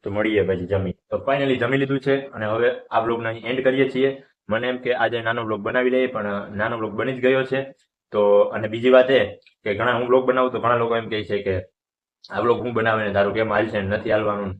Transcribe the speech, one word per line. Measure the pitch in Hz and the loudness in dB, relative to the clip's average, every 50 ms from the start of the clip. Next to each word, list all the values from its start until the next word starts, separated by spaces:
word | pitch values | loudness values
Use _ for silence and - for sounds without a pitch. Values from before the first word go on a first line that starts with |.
| - | -10
તો | 107 | -8
મળીએ | 98 104 107 107 110 101 92 | -4 -2 -2 0 2 2 2
પછી | 90 95 90 90 | 2 0 -2 -2
જમી. | 87 98 95 95 92 | -2 -2 -2 -2 -2
તો | 90 _ _ - - 101 | -6 _ _ -8 -8 -6
finally | - 135 135 143 139 135 131 | -2 -2 -2 0 2 0 0
જમી | 123 120 117 135 139 | 0 0 0 0 0
લીધું | 139 135 139 135 | 0 0 -2 -2
છે | - 139 135 135 | 0 0 0 0
અને | 135 - - 113 107 | -2 -6 -10 -8 -4
હવે | 104 107 113 120 123 123 - - - | -4 -2 0 0 0 0 -2 -8 -4
આ | - 113 | -2 -2
વ્લોગને | 113 117 117 113 113 113 | 0 0 -2 -2 -4 -6
અહીં | 113 113 - | -6 -6 -6
એન્ડ | 113 127 131 131 | -6 -4 -2 0
કરીએ | 131 131 135 135 127 | 0 2 2 2 0
છીએ. | - 127 131 135 135 135 - _ _ _ _ - | 2 0 0 0 0 -4 -12 _ _ _ _ -4
મને | 104 113 120 127 | -2 -2 -2 -2
એમ | 127 123 | -4 -4
કે | 123 123 120 | -2 -2 0
આજે | - 113 113 117 117 | 0 0 0 -2 -2
નાનો | 113 113 117 120 113 | -2 -2 -2 -2 -2
વ્લોગ | 110 110 101 | -4 -4 -4
બનાવી | 101 110 104 131 127 127 | -4 -2 0 2 2 2
લઈએ, | 123 127 131 123 | 2 2 0 0
પણ | - 110 104 104 101 101 101 101 | -2 -4 -4 -4 -4 -6 -6 -8
નાનો | 104 101 107 113 120 113 | -6 -4 -4 -2 -2 -4
વ્લોગ | 110 104 | -6 -6
બની | 101 110 113 127 131 | -4 -4 -4 -4 -4
જ | 123 | 0
ગયો | 120 127 135 131 131 | 2 2 2 2 0
છે. | 131 131 135 135 135 - _ _ _ _ _ _ _ | 0 -2 -4 -4 -6 -10 _ _ _ _ _ _ _
તો | - 104 104 101 101 101 | 0 2 4 6 6 6
અને | 101 104 110 110 110 107 | 6 4 0 -6 -6 -6
બીજી | 110 117 117 127 | -4 0 2 6
વાત | 127 127 127 127 | 8 8 8 8
એ | 135 123 101 101 - - _ _ _ _ - | 4 2 2 0 -4 -14 _ _ _ _ -6
કે | 107 101 | -4 -2
ઘણા | 104 113 123 123 117 | 0 0 0 0 0
હું | 123 120 | 2 4
વ્લોગ | 123 131 127 | 4 4 4
બનાવું | 127 127 131 127 127 | 4 2 2 2 0
તો | 120 110 | 0 0
ઘણા | 101 117 123 | 0 2 2
લોકો | 120 117 113 117 117 | 2 2 0 0 -2
એમ | 110 104 | -2 -4
કહે | 107 107 107 | -6 -6 -4
છે | - 107 101 | -4 -4 -4
કે | 101 98 92 90 - - _ _ _ _ _ _ _ _ _ _ _ - | -2 -2 -2 -4 -4 -8 _ _ _ _ _ _ _ _ _ _ _ -10
આ | 98 98 | -6 -2
વ્લોગ | 107 120 117 - | 2 2 2 0
હું | 110 123 117 | 0 -4 -2
બનાવે | 113 110 113 110 110 107 101 | 0 0 0 0 0 0 0
ને | 98 | 0
તારું | 101 101 101 95 | 0 0 0 2
કેમ | 110 110 107 104 | 0 -2 0 2
હાલશે | 104 110 110 113 104 | 0 0 0 -2 -4
ને | 98 95 | -4 -2
નથી | 104 104 - 113 | -4 -4 -2 0
હાલવાનું | 110 110 107 104 101 101 101 95 | 0 0 0 0 -2 -4 -4 -8
ને | 95 98 | -10 -12